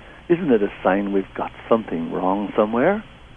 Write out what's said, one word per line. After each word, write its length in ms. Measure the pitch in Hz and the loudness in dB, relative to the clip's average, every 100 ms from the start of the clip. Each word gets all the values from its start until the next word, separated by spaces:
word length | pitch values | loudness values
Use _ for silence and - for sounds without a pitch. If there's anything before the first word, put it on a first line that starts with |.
| - - - | -20 -20 -2
isn't 220 | 170 175 | 0 2
it 120 | 113 | 2
a 100 | 101 - | 2 0
sign 320 | 101 98 101 | 0 0 0
we've 180 | 98 95 - | -2 -4 -8
got 160 | 98 - - | -10 -10 0
something 420 | 113 104 82 82 | 0 0 -6 -4
wrong 400 | 85 92 98 95 - | -2 0 0 -2 0
somewhere? 480 | 107 117 156 208 - - - | 0 2 2 0 -6 -20 -20